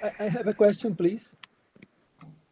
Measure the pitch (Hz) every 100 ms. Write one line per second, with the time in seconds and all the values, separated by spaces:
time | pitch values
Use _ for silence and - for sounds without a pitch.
0 | 208 - 208 208 208 208 208 208 233 170
1 | 175 220 - - - _ _ _ - _
2 | _ _ - - _